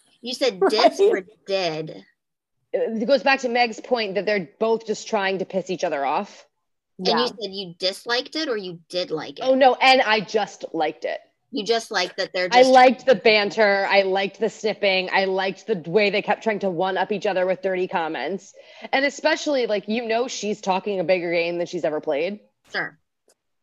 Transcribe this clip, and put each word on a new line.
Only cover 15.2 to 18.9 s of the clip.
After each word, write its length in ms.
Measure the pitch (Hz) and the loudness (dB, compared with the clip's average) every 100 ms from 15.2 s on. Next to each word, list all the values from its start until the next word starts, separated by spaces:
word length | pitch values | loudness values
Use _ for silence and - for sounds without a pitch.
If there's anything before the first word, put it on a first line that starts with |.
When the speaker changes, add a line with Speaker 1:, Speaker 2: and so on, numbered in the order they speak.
Speaker 3:
liked 420 | 190 190 190 - - | 0 0 -2 -6 -6
the 160 | 202 165 | -6 0
way 200 | 202 208 | 2 2
they 120 | 196 | 0
kept 220 | 202 - | -2 -2
trying 160 | 226 202 | -2 -2
to 100 | 196 | -2
one-up 400 | 165 185 190 190 | -2 -2 -2 -2
each 160 | 208 208 | -2 -2
other 180 | 185 | 0
with 160 | 185 185 | 0 0
dirty 280 | 190 185 185 | -2 -2 -2
comments. 680 | 185 160 151 135 190 - - - - 226 | -2 -4 -4 -6 -6 -10 -20 -20 -20 -4